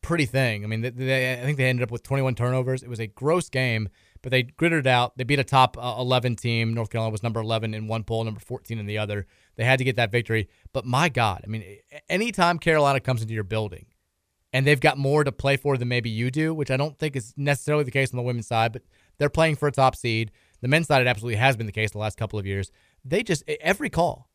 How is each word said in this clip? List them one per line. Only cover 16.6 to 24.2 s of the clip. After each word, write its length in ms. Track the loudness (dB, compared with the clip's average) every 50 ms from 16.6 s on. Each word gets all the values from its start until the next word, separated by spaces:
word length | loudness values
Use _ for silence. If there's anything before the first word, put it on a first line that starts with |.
| -2 -2
I 60 | 0 -2
don't 200 | -2 -2 -4 _
think 180 | -6 -4 -4
is 200 | -6 -8 -8 -8 -4
necessarily 460 | 0 0 0 0 0 0 0 0 0
the 80 | 0
case 200 | 0 -2 -2 0
on 60 | -2 -4
the 60 | -4
women's 240 | -2 -2 -4 -4 -2
side, 260 | 2 2 2 2 0
but 80 | -6 _ _ _ _ _ _ _ _
they're 100 | 0 0
playing 280 | 4 4 2 4 2 2
for 100 | 0 0
a 40 |
top 240 | 2 4 4 4 4
seed. 360 | 2 -2 0 0 0 0 -2 _ _ _ _ _ _
The 60 | 0 2
men's 200 | 2 2 4 4
side, 140 | 4 4 4
it 40 | 4
absolutely 280 | 0 -2 -2 -4 0
has 200 | 2 4 4 2
been 120 | 2 -4 -6
the 40 |
case 200 | -4 -2 -2 -2
the 80 | -2 -4
last 180 | -6 -6 -4 -4
couple 220 | -6 -6 -4 -6
of 80 | -4 -4
years. 240 | -4 -4 -4 -6 _ _ _ _ _ _ _
They 160 | -2 -2 -2
just, 220 | 0 0 -2 -2 -2 -6
e-, 100 | -8 -4
every 280 | 0 -2 -2 0 -2 -4
call 360 | 0 0 0 0 0 -4